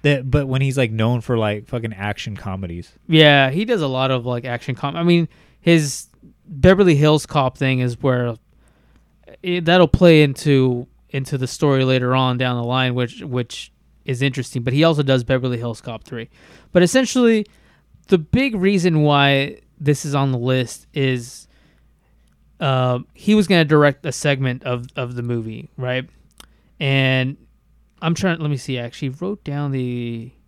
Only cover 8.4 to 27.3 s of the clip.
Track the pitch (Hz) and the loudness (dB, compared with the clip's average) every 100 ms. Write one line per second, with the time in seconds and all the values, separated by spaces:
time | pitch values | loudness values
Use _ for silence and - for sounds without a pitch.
8.4 | _ _ _ _ _ _ _ _ - - | _ _ _ _ _ _ _ _ -20 -10
9.4 | 180 180 165 180 170 - 175 160 147 131 | -4 -2 2 4 6 6 8 8 6 0
10.4 | 151 135 131 120 123 _ _ 139 131 139 | 2 2 2 -2 -8 _ _ -10 -6 -6
11.4 | 123 - 147 135 131 127 123 131 131 123 | -6 -2 0 2 2 0 2 2 2 0
12.4 | 127 120 120 127 127 123 120 233 170 123 | -2 -2 -2 -2 0 -2 -4 -6 -6 -6
13.4 | 120 - - _ _ _ - 123 139 131 | -6 -10 -16 _ _ _ -8 -2 -2 -2
14.4 | 127 131 120 135 165 151 139 131 117 131 | -6 -6 -2 2 2 2 2 0 0 -2
15.4 | 127 120 120 110 - 113 - 120 117 _ | -2 -6 -8 -10 -12 -14 -12 -14 -14 _
16.4 | - - _ 180 175 254 262 254 240 220 | -20 -20 _ 2 4 2 0 2 4 2
17.4 | 202 _ _ _ _ _ _ 180 151 240 | -2 _ _ _ _ _ _ 0 2 -2
18.4 | 277 214 190 202 180 156 151 143 139 139 | 0 0 0 2 2 2 2 4 2 2
19.4 | 143 - _ _ 143 139 151 139 139 127 | -2 -8 _ _ -2 -2 -2 -2 -2 -2
20.4 | 123 131 120 - _ 147 135 127 120 - | 0 -2 -2 -10 _ -4 -2 -4 -8 -20
21.4 | - _ _ _ _ _ _ _ _ _ | -20 _ _ _ _ _ _ _ _ _
22.4 | _ _ 147 131 127 123 - _ - 214 | _ _ -2 0 0 -2 -6 _ 2 2
23.4 | 190 180 151 151 147 135 156 - 151 135 | 4 2 4 4 4 2 -8 -4 -2 0
24.4 | 135 127 127 123 123 - 123 123 120 120 | -2 -4 -6 -8 -8 -10 -10 -8 -6 -6
25.4 | 113 110 156 - 127 127 131 _ _ _ | -6 -12 -16 -10 -6 -6 -8 _ _ _
26.4 | - _ _ _ 135 139 135 131 131 | -20 _ _ _ -2 0 2 0 -2